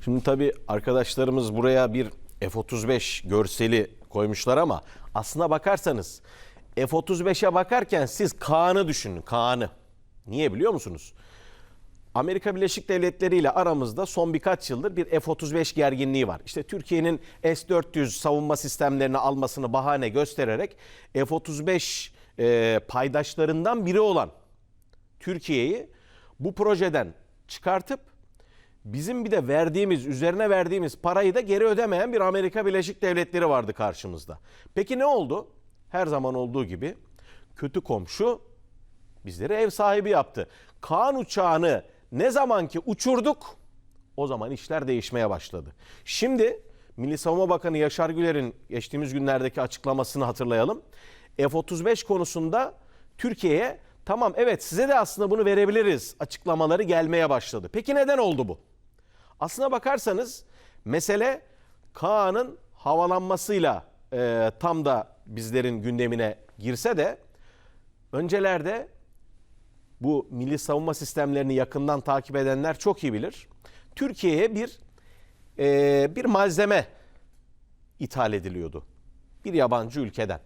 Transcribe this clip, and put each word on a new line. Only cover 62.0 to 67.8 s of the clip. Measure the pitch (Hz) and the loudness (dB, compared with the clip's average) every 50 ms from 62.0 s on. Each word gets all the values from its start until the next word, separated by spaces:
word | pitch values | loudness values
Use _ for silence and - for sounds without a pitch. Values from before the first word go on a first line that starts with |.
| - 170 214 214 202 190 185 220 247 254 185 - - - - | -2 0 2 4 2 2 2 0 -2 -4 -6 -18 -20 -20 -20
havalanmasıyla, | - - 135 151 165 175 175 180 185 185 185 190 175 - - 208 196 170 147 113 92 - - _ _ - - - | -8 -2 0 2 2 2 2 2 0 0 -2 -2 -2 -2 -2 0 2 2 2 2 0 -4 -14 _ _ -16 -8 -4
e, | 123 123 120 117 113 113 110 - - | -2 0 0 2 2 2 2 0 0
tam | - 170 165 160 156 | -2 -2 0 0 0
da | 143 135 113 - - - _ - | 0 0 0 -2 -6 -12 _ -20
bizlerin | - 107 110 113 110 113 131 123 127 120 113 | -14 -12 -10 -8 -2 0 0 0 0 -2 -2
gündemine | 104 120 120 120 123 120 117 117 117 107 107 - - - _ - | -4 -4 -2 0 0 0 0 0 -2 -2 -2 -6 -14 -20 _ -10
girse | 101 117 123 117 - 226 240 165 | -6 -4 -4 -2 0 0 0 2
de | 147 196 240 - - - _ _ - - - _ _ - - - | 0 0 -2 -6 -14 -20 _ _ -20 -20 -20 _ _ -20 -20 -20